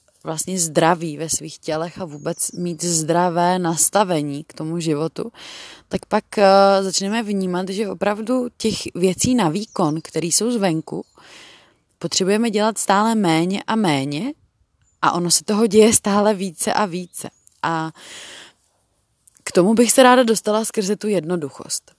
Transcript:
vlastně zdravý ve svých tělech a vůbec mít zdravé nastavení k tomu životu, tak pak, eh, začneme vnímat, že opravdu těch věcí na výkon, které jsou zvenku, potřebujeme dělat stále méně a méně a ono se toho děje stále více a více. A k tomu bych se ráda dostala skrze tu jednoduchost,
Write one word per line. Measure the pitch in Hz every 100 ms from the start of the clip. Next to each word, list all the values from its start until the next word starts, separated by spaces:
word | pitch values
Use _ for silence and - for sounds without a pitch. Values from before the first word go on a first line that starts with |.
| _ _
vlastně | 156 160 - 185
zdravý | 165 147 160 170 165 147
ve | 156
svých | - 156 -
tělech | - 156 170 175
a |
vůbec | 180 147 151 175 -
mít | - 175 160
zdravé | 175 165 156 170 180 170 175 185
nastavení | 170 165 - 202 190 160 147 143
k | -
tomu | - 156 170
životu, | 165 147 160 - 233 - - - - - -
tak | 190 -
pak, | 208 - -
eh, | 196 196 196 196
začneme | 190 - 196 226
vnímat, | 208 196 185 180 185
že | 196 208
opravdu | 175 196 208 220 254 247 -
těch | 220 190 -
věcí | 175 185 175 -
na | 254 170
výkon, | 156 226 - 160 160
které | - 160 170
jsou | - 220
zvenku, | 240 190 160 - 165 - _ - - - - _ _ _ -
potřebujeme | 170 - 190 208 233
dělat | 202 214 208
stále | - 196 220
méně | 226 180 160 175 196 -
a | 220
méně | 190 139 139 147 247 311 _ _ _ _ _ -
a | 156
ono | 175 175
se | -
toho | - 208 226
děje | 214 220
stále | 208 208 202 208
více | 196 190 156 -
a | - 202
více. | 175 180 - - _ _ -
A | 165 165 160 - - - - - - _ _ _ _ _ _ _ _ _
k | -
tomu | 190 180
bych | 226 226
se | -
ráda | 254 247
dostala | 233 214 214 214
skrze | 220 226 190 208
tu | 214
jednoduchost, | 190 156 180 139 - - - _